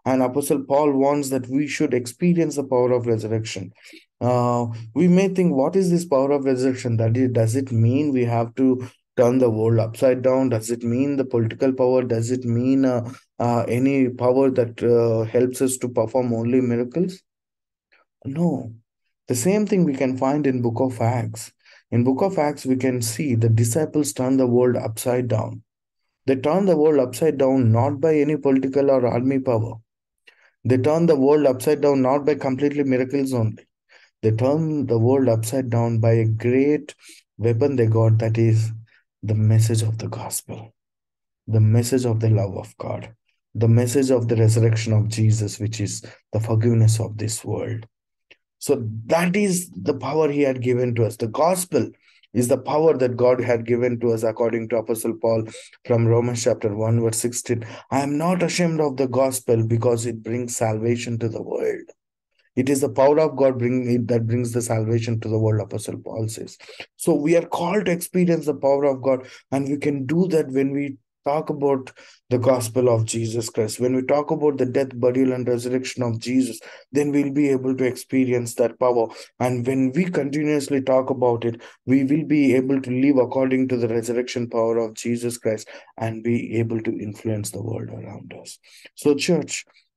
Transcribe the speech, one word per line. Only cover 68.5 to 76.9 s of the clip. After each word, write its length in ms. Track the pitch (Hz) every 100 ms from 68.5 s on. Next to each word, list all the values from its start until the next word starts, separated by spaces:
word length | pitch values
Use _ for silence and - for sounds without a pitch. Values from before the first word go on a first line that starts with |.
power 300 | 131 135 139
of 180 | 143 135
God, 240 | 123 127 131 - -
and 180 | 135 139
we 80 | 143
can 300 | 147 143 131
do 220 | 165 180
that 200 | 131 135
when 220 | 131 139
we 260 | 139 143 139 _ _
talk 260 | - 151 151
about 400 | 151 139 139 131 - - - -
the 80 | 123
gospel 500 | 117 127 113 120 123
of 160 | 113 110
Jesus 420 | 117 113 113 110
Christ. 320 | - 107 -
When 160 | 123 127
we 60 |
talk 280 | 127 143 147
about 280 | 156 147 135
the 80 | 127
death, 240 | 127 135 123
burial, 320 | 127 127 131
and 160 | 123 123
resurrection 540 | 120 120 127 127 -
of 160 | 120 113
Jesus, 400 | 117 131 127 110 - - -